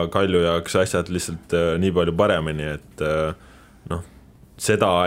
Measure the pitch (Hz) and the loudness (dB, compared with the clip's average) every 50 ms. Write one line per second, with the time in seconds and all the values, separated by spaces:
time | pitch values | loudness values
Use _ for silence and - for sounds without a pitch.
0 | 85 82 - 98 98 95 90 87 85 85 85 85 82 - - 98 92 92 - 90 | 0 0 0 0 2 2 2 2 2 2 2 0 -2 0 0 0 2 2 0 -2
1 | 87 87 90 90 - - 85 82 - - - 85 85 82 82 85 92 95 85 87 | -2 -2 -4 -6 -6 -6 -8 -12 -6 -2 0 0 2 2 0 2 0 2 2 2
2 | 85 85 82 85 101 104 98 82 78 78 78 76 76 76 73 73 - - - - | 0 2 2 2 2 2 2 0 -2 -4 -4 -6 -6 -6 -8 -10 -12 -14 -10 -6
3 | 80 78 78 78 78 78 82 - - - - - - - - - - - 85 85 | -4 -2 0 0 -2 -4 -6 -8 -14 -20 -20 -20 -20 -20 -20 -18 -10 -8 -8 -8
4 | 87 - - - - - - - - - _ - - - 107 101 107 98 90 87 | -8 -12 -18 -20 -20 -20 -20 -20 -20 -20 _ -4 0 0 2 2 2 2 2 2
5 | 90 | 2